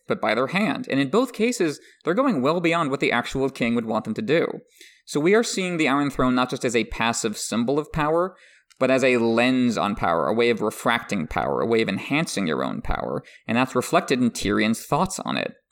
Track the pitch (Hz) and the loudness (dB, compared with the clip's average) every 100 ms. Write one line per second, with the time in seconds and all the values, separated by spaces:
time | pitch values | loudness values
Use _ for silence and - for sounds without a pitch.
0 | - 113 107 110 135 185 208 - 127 135 | -6 -2 0 0 0 0 -2 -2 -2 -2
1 | 139 196 262 - 226 240 170 139 - - | 2 2 0 0 -2 0 0 -2 -12 -8
2 | - 190 277 165 127 175 170 170 151 135 | -2 0 2 2 2 2 2 2 0 0
3 | 160 117 120 135 135 - 120 117 113 110 | 2 0 0 -2 -2 -2 0 0 0 -2
4 | 110 110 110 165 - - - - - _ | -4 -4 0 2 0 -4 -14 -20 -20 _
5 | - 147 156 214 226 - 185 170 147 139 | -6 0 4 4 2 -2 -2 0 2 2
6 | 143 - 127 123 127 131 131 117 110 - | 0 0 2 2 0 -2 0 0 0 -2
7 | 113 113 113 104 - 110 120 143 147 - | -2 0 -2 -4 -4 -2 0 -2 -2 -2
8 | 147 165 185 - - _ _ - 131 131 | 0 2 0 -6 -20 _ _ -2 2 4
9 | 127 123 117 113 123 127 123 104 95 - | 4 4 4 4 4 4 2 2 -2 0
10 | 95 82 73 110 120 110 107 - 127 117 | 0 2 2 2 2 2 -2 -2 -2 -2
11 | - 101 78 - 64 65 82 113 107 95 | -2 -4 -4 -2 -2 0 2 2 2 -2
12 | - 143 175 - 90 69 65 50 - - | -2 -4 -2 -2 -2 -2 -2 -4 -4 -2
13 | - 76 - - - 117 127 127 - 165 | -4 -6 -10 -14 -4 -2 0 -2 0 0
14 | - 127 123 - 101 104 107 113 - 143 | 2 0 0 0 0 2 2 -2 -2 -2
15 | 113 - - 64 - - _ | -2 -4 -6 -4 -4 -8 _